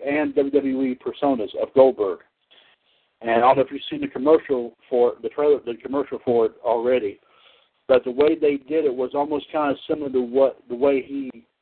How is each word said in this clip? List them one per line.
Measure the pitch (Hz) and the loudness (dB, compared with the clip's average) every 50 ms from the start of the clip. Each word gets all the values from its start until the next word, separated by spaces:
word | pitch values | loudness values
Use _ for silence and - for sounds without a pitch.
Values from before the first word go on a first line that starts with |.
| - | -4
and | 143 143 151 151 143 135 | -4 -2 -2 -2 -2 0
W | 147 139 139 | 0 -2 0
W | 139 143 135 135 131 131 | 0 0 0 0 -2 -2
E | 135 127 127 - - | -2 -4 -4 -6 -8
personas | 127 - - 147 143 135 120 104 - - - | -10 -6 -2 -2 0 0 0 -4 -6 -6 -6
of | 110 - _ | -6 0 _
Goldberg. | 135 135 131 117 107 104 95 85 82 - _ _ _ _ _ _ _ _ _ _ _ _ _ _ _ _ _ _ _ | 6 6 6 4 0 -2 -4 -4 -8 -12 _ _ _ _ _ _ _ _ _ _ _ _ _ _ _ _ _ _ _
And | 113 117 | -4 0
I | 117 117 | 2 4
don't | 120 131 135 | 4 4 4
know | 135 | 4
if | 127 - | 2 -2
you've | 143 139 - - | -4 -10 -12 -10
seen | 160 147 | -10 -8
the | 143 - | -8 -8
commercial | - 131 127 147 160 156 - - 143 123 120 120 - _ _ _ | -8 -2 2 4 2 2 2 -2 -4 -4 -4 -8 -12 _ _ _
for | 131 120 120 120 - - | 0 2 2 2 0 -4
the | - 110 | -10 -8
trailer, | - - 147 147 147 123 - | -4 0 2 2 2 2 0
the | 117 113 | -8 -10
commercial | 110 - 120 135 139 135 - 131 117 - | -10 -10 -6 -6 -6 -4 -6 -8 -8 -2
for | 131 120 117 113 | 0 2 2 2
it | 110 - - - | 0 -2 -6 -4
already, | 120 113 117 117 123 127 123 107 98 101 - _ _ _ _ _ _ _ _ _ _ _ _ _ - | -2 -2 0 0 0 0 0 0 -4 -8 -10 _ _ _ _ _ _ _ _ _ _ _ _ _ 2
but | 131 123 - | 2 2 2
the | 131 | 0
way | 120 135 147 156 165 156 | 0 2 2 2 2 2
they | 151 147 143 | 0 0 0
did | 139 135 127 156 160 156 | -2 -6 -4 -4 0 0
it | 143 123 | 0 -2
was | 127 127 123 - | -2 -4 -4 -2
almost | 143 147 151 151 139 - - | -4 -4 -2 -4 -6 -6 -6
kind | - 156 151 143 | -4 -2 -2 -2
of | 131 - - - | -2 -4 -4 -6
similar | 160 156 147 139 | -6 -4 -4 -2
to | 127 127 | -2 -2
what | 123 117 120 135 135 127 - - _ _ | -2 0 2 2 2 2 2 -4 _ _
the | 120 | -4
way | 120 131 139 139 135 | 0 0 2 2 0
he | 123 135 139 139 135 127 120 117 117 _ _ _ | -4 -6 -10 -10 -10 -10 -14 -18 _ _ _ _